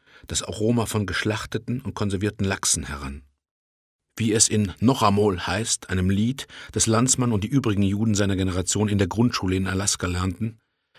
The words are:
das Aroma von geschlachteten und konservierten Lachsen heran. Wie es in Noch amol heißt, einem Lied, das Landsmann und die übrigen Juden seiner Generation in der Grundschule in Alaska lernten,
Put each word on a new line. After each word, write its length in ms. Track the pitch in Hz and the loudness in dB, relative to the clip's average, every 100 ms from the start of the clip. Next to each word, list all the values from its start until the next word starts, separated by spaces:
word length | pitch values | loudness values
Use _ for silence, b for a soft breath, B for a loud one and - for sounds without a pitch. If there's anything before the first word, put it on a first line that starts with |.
| b b b | b b b
das 160 | 90 | -6
Aroma 440 | - 92 110 120 104 | -6 -2 0 2 0
von 180 | 110 | -2
geschlachteten 760 | 98 95 107 104 - 107 - 123 | -2 -2 -2 -4 -6 -8 -6 -6
und 140 | 101 | -6
konservierten 520 | - 104 95 104 - 98 | -4 -4 -2 -2 -2 -2
Lachsen 380 | 95 - 85 | -2 -2 -2
heran. 380 | 71 71 69 69 - _ _ _ _ _ _ _ _ - | -4 -10 -10 -12 -18 _ _ _ _ _ _ _ _ -4
Wie 160 | 110 | 0
es 160 | 110 - | 2 4
in 240 | 110 101 - | 2 0 2
Noch 240 | 110 135 | 2 4
amol 380 | 107 101 104 90 | 4 4 4 2
heißt, 500 | - 95 - - - | -2 -2 -2 -4 -2
einem 180 | 92 92 | 0 2
Lied, 380 | 98 113 135 - B B | 2 0 -2 -10 B B
das 160 | 110 113 | -2 2
Landsmann 460 | 110 127 - 120 | 4 4 2 2
und 120 | 107 | 0
die 40 | 104 | 2
übrigen 340 | 139 117 101 | 0 2 2
Juden 320 | 98 101 110 | 2 2 0
seiner 220 | 101 101 95 | 2 2 0
Generation 520 | 95 90 92 101 104 | 0 -2 -2 0 0
in 100 | 101 | 2
der 100 | 95 | 0
Grundschule 480 | 110 120 - 92 92 | 2 2 2 -2 -2
in 100 | 95 | -2
Alaska 400 | 95 98 - 90 | -2 -2 -2 -2
lernten, 540 | 90 95 90 113 - _ _ _ | -2 -2 -4 -6 -8 _ _ _